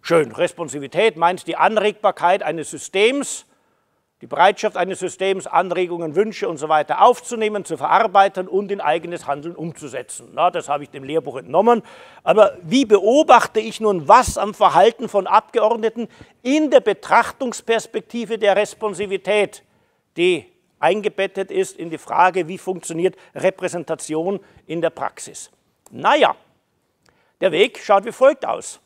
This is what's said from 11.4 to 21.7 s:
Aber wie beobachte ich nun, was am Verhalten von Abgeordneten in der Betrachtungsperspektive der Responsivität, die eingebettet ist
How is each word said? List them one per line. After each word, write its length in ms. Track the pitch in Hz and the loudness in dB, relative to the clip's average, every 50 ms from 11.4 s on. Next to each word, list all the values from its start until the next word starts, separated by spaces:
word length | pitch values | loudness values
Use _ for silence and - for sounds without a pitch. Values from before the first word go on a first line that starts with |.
| 87 120 135 170 208 233 240 220 - - - - - - - - _ | -12 -2 0 2 4 4 2 2 0 -10 -20 -20 -20 -20 -20 -6 _
Aber 320 | 175 175 214 208 - - 180 | 2 6 6 6 4 4 -6
wie 220 | 180 156 196 269 277 | -8 -2 0 0 4
beobachte 760 | 208 214 196 185 214 247 294 311 - 262 226 - - - 226 | 4 4 4 4 4 4 4 6 6 6 6 6 2 -4 -4
ich 200 | 220 226 208 - | -4 -4 -8 -2
nun, 280 | 220 214 202 175 143 135 | -2 0 0 0 4 6
was 280 | 202 247 247 - - | 6 6 6 2 -4
am 180 | 226 202 208 - | -4 -6 -6 0
Verhalten 540 | - 208 175 143 170 190 233 233 - 247 208 | 2 2 4 6 6 4 4 4 0 -10 -2
von 200 | - 202 185 170 | -2 -2 0 2
Abgeordneten 800 | 185 220 - _ - 226 214 220 226 220 214 220 220 240 226 - _ - - _ _ _ | 2 2 2 _ -2 0 0 0 0 0 -4 -6 -4 -6 -12 -12 _ -20 -20 _ _ _
in 300 | _ 247 277 311 311 277 | _ -2 0 0 2 4
der 80 | 311 254 | 4 4
Betrachtungsperspektive 1600 | - 220 190 - - - - 226 226 - - _ 269 240 - - _ - 226 220 - - - 220 - _ - 240 226 180 226 208 | 4 2 -4 -4 -2 2 2 2 2 0 -6 _ -8 -6 -6 -8 _ -2 -2 -2 -2 -6 -10 -10 -10 _ -10 -10 -6 -6 -6 0
der 180 | 214 202 190 | 2 2 2
Responsivität, 1040 | 196 208 - - _ 226 208 190 160 208 190 196 190 _ 185 208 208 202 - - - _ _ _ _ _ _ _ _ _ _ _ | 2 0 -2 -6 _ -8 -8 -6 -6 -6 -6 -6 -6 _ 0 0 0 0 -2 -4 -20 _ _ _ _ _ _ _ _ _ _ _
die 300 | 156 175 180 175 151 113 _ _ _ _ _ _ _ | 0 0 0 0 -2 -6 _ _ _ _ _ _ _
eingebettet 720 | - 160 185 214 196 202 196 - 196 190 _ 196 190 190 | 0 0 0 0 -2 -6 -4 -4 -6 -4 _ -8 -8 -6
ist 240 | - 185 185 - | -4 -4 -4 -4